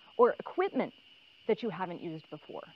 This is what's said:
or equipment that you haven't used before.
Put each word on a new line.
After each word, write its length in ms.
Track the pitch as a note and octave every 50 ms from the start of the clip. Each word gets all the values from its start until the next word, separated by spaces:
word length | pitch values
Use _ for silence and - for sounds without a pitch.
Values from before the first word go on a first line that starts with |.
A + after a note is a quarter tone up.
| - - - -
or 180 | A#3+ A#3 - -
equipment 540 | - - - - F4+ G4 - C4+ G3+ E3+ - - - - - - - - _ _ - -
that 140 | - -
you 80 | - A3+
haven't 320 | E3 E3+ F#3 F3 F3 -
used 280 | - E3+ D#3+ D#3+ - -
before. 340 | - D3+ - - - - - - D#3